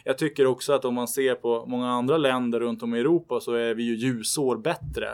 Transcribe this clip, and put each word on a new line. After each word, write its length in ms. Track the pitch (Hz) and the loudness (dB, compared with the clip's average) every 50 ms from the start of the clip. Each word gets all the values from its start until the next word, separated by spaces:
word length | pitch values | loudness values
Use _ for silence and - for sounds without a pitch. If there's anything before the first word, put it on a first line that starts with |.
| - | -4
jag 140 | - 131 | -2 -2
tycker 280 | - 156 151 147 - 135 | 0 -2 0 2 4 4
också 280 | 131 127 131 - - 143 | 4 2 0 0 0 0
att 120 | 127 - | 2 2
om 80 | 127 123 | 0 -2
man 140 | 123 123 | -2 -4
ser 280 | 117 - 139 135 127 123 | -4 0 0 2 2 2
på 300 | 123 - 120 117 117 117 | 0 0 0 0 0 -2
många 240 | 123 127 123 123 123 | -4 -4 -2 -2 0
andra 280 | 123 123 120 127 151 | 0 0 2 2 2
länder 420 | 165 147 131 127 127 123 120 117 117 | 4 4 2 2 2 0 0 0 0
runt 240 | 120 120 113 110 120 | 0 -2 -4 -4 -4
om 120 | 117 117 | -2 0
i 40 | 117 | 2
Europa 400 | 120 147 170 170 170 - 123 117 | 2 4 2 2 0 -2 -4 -4
så 140 | - 120 117 | -2 -2 0
är 200 | 117 117 117 113 | 0 0 0 -2
vi 100 | 110 120 | 0 0
ju 120 | 117 117 | -2 0
ljusår 600 | 110 120 131 123 113 107 - - 156 143 127 120 | 0 0 0 -2 -2 -2 -4 -2 0 0 0 0
bättre 500 | 113 110 151 175 - - - - 117 110 107 | 0 -2 -4 -4 -4 -6 -10 -8 -6 -6 -8